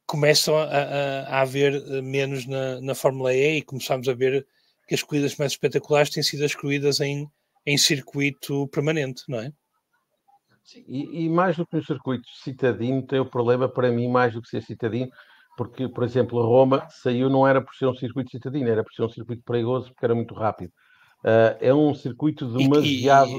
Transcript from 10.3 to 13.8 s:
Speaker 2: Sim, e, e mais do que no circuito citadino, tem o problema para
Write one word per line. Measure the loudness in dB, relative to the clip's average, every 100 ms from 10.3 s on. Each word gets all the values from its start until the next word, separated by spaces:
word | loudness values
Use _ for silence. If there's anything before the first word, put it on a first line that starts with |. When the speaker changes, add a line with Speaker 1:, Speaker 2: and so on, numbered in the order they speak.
| _ _ _
Speaker 2:
Sim, | _ -20 -12
e, | -10 -8 -4
e | 0
mais | 2 2 0
do | -4
que | -4
no |
circuito | -4 -6 -4 -6 -8 -14
citadino, | -12 -2 0 0 -2 -4
tem | -2 -2
o | -2
problema | 0 2 2 0
para | 0